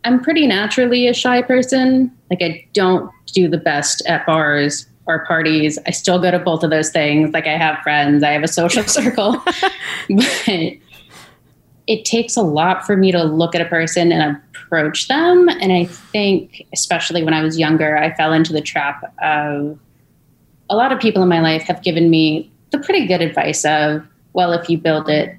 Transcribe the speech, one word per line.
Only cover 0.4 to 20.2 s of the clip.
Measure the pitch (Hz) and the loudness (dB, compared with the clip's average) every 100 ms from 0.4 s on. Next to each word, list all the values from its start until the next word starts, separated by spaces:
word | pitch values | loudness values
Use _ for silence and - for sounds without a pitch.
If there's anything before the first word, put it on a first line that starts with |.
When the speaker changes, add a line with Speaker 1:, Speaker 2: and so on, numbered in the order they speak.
| 285 | 2
Speaker 1:
naturally | 196 220 - 247 247 247 | 2 0 0 2 2 2
a | |
shy | 247 254 247 | 0 0 0
person. | 247 254 254 262 262 262 254 - _ | 2 0 2 2 2 2 0 -4 _
Like, | 180 | -4
I | 170 160 - | -4 -6 -6
don't | 208 185 185 - _ - | 0 2 0 -2 _ -4
do | 190 175 | 0 2
the | 160 | 2
best | 165 147 147 - - | 0 -2 -4 -4 -2
at | 160 - | -2 0
bars | 160 151 147 143 - - _ - | 0 0 0 -2 -4 -14 _ -4
or | 160 - | -4 -2
parties. | 165 156 156 151 147 - | -2 0 0 0 -2 -8
I | |
still | - - 180 | -4 0 2
go | 180 | 2
to | 175 | 0
both | 175 160 | 0 -2
of | 165 | 0
those | 156 151 | 0 0
things. | 165 147 147 156 | -2 0 2 2
Like, | 160 156 | 0 -2
I | 156 | -2
have | 156 151 | -2 -2
friends, | 151 147 143 147 | -2 0 2 2
I | 147 | 2
have | 151 | 0
a | 160 | -2
social | - 170 208 | 0 0 0
<laughs> | 208 | -2
circle, | 294 240 233 208 247 - - 381 - | 0 0 0 -2 -2 -4 -2 -4 -4
Speaker 2:
<laughs> | - - - | -12 -12 -2
Speaker 1:
but | 196 254 - - 180 160 - _ - - - - _ _ _ _ _ - | 0 0 -2 -4 -2 -4 -8 _ -20 -20 -20 -20 _ _ _ _ _ -4
it | 220 - | -4 -2
takes | 226 233 240 | -2 -2 -2
a | |
lot | 180 151 170 185 - | 0 2 0 -2 0
for | 196 | 2
me | 190 | 4
to | 175 | 2
look | 160 156 165 170 | 0 0 0 0
at | |
a | 170 | -2
person | 165 165 175 170 | -2 0 2 2
and | 165 156 143 _ - | 2 0 -4 _ -20
approach | - 165 151 - - | -4 -2 0 -4 -2
them. | 277 339 359 349 | 0 4 6 4
And | - 196 | 2 2
I | 180 175 | 2 0
think, | - - 214 202 190 - - - | -6 -6 -2 0 0 -2 -20 -12
especially | - - 170 - 170 | -8 -2 -2 -2 -2
when | 160 | 0
I | 160 | 0
was | 156 160 | 0 0
younger, | 156 160 156 151 | 2 2 2 0
I | 156 160 | 0 0
fell | 156 | 0
into | 160 160 | 2 2
the | 156 | -2
trap | 151 160 143 143 - - | -4 -4 -4 -6 -16 -6
of, | 156 151 147 143 147 151 _ _ _ _ | -2 -2 -2 -4 -6 -10 _ _ _ _